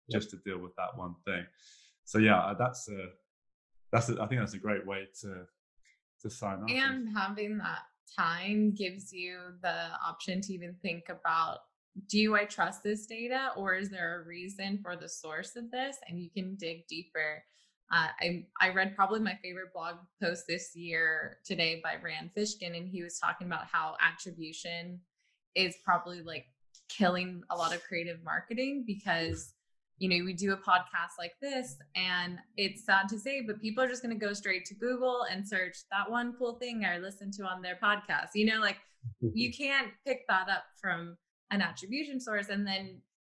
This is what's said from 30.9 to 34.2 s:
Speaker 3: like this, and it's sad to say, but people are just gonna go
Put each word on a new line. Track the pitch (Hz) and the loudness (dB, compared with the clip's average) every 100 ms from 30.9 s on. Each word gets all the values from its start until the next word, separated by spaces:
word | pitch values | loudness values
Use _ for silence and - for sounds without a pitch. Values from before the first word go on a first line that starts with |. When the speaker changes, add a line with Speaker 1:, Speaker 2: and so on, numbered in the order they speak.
| 180 175 - | -4 -4 -6
Speaker 3:
like | 170 - | -10 -8
this, | 277 269 254 - - | -4 -4 -4 -10 -10
and | 185 185 180 175 175 - - | -4 0 0 -2 -6 -8 -2
it's | 196 196 - | -2 -2 4
sad | 196 196 | 6 6
to | 214 | -2
say, | 269 277 | -2 -2
but | 220 208 | -2 -4
people | 220 220 | -2 2
are | 254 | 2
just | 247 | 0
gonna | 240 | -4
go | 220 | -2